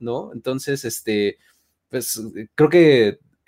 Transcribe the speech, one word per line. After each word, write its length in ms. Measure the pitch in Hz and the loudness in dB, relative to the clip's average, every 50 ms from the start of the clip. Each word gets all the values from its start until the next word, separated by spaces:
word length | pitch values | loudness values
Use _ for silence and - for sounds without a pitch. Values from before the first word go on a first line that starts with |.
¿no? 320 | 117 117 117 143 208 214 - | -10 -8 -8 -8 -8 -10 -12
Entonces, 500 | 117 - 127 131 135 - - 143 139 - | -8 -6 -6 -6 -6 -6 -6 -6 -6 -6
este, 540 | 113 - - - 113 107 104 101 101 - _ _ _ _ _ _ _ _ _ _ _ | -8 -10 -8 -4 -2 0 0 0 -2 -4 _ _ _ _ _ _ _ _ _ _ _
pues, 320 | - 127 117 - - 113 110 110 - 101 110 - _ | -8 -8 -8 -8 -10 -10 -12 -12 -14 -14 -16 -6 _
creo 140 | - 151 147 | 0 2 4
que 500 | 165 175 165 156 139 123 110 101 - - _ _ _ _ _ | 6 6 6 6 6 6 4 2 0 -4 _ _ _ _ _